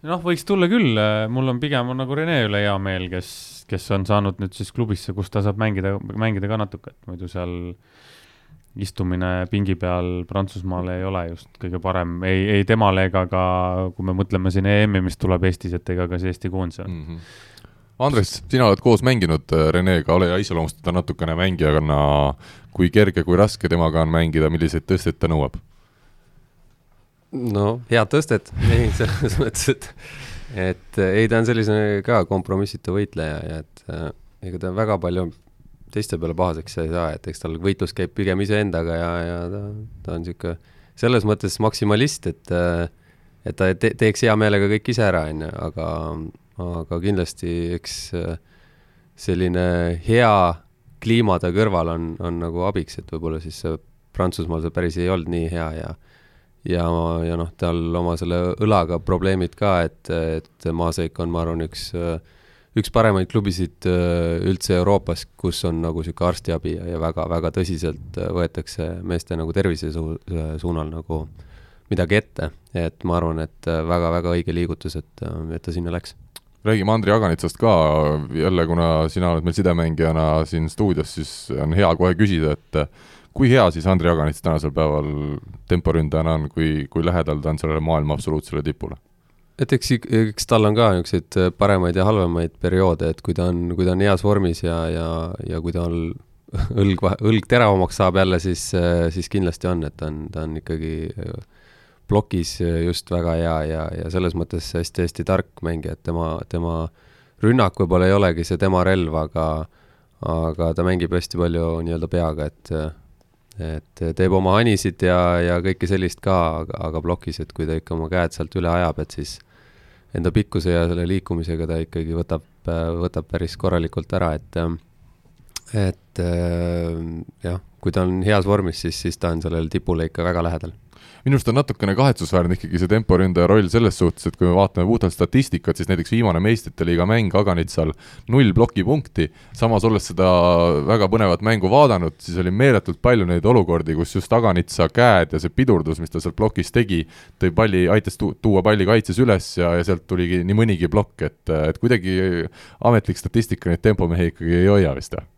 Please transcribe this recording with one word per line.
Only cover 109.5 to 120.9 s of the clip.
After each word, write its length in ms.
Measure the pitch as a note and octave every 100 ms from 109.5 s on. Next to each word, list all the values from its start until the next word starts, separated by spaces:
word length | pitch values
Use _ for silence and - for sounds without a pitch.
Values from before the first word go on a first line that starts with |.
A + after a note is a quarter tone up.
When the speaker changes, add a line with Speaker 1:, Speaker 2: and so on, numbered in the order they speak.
| D#2 D#2 _ _ _ _ _
Speaker 3:
aga 480 | - E2 E2 D#2+ E2
ta 140 | D#2+ F2+
mängib 260 | F2+ E2+
hästi 260 | F2 - E2+
palju 280 | F2 E2+ E2 E2
nii-öelda 260 | E2 E2+ D#2+
peaga, 380 | F2 E2 D#2 D2+
et, 240 | _ -
äh, 160 | D#2+ D#2 - _ _ _ _ _ -
et 440 | D#2+ D#2 - - E2
teeb 180 | D#2+ F#2
oma 200 | F#2+ F#2
hanisid 480 | G2 A#2 G2+ G2+ E2+
ja, 160 | F#2 F2+ F2+ F2
ja 180 | F2 F2
kõike 280 | F2+ F#2 F2+
sellist 320 | F#2+ F2+ -
ka, 140 | - F#2 E2+ D#2+
aga, 180 | D#2+ - E2
aga 140 | D#2+
plokis, 380 | E2 F2 - D#2+
et 120 | D#2
kui 140 | - D#2+
ta 80 |
ikka 200 | D#2+ -
oma 140 | E2 D#2+
käed 240 | F2+ E2+
sealt 220 | - D#2+ F#2+
üle 120 | E2+
ajab, 280 | E2+ F2 D#2
et 100 | -
siis 280 | - C#2+ - _ _ _ _ - _ _
enda 160 | - E2+
pikkuse 400 | F#2+ G#2 - E2
ja 160 | E2+
selle 180 | E2+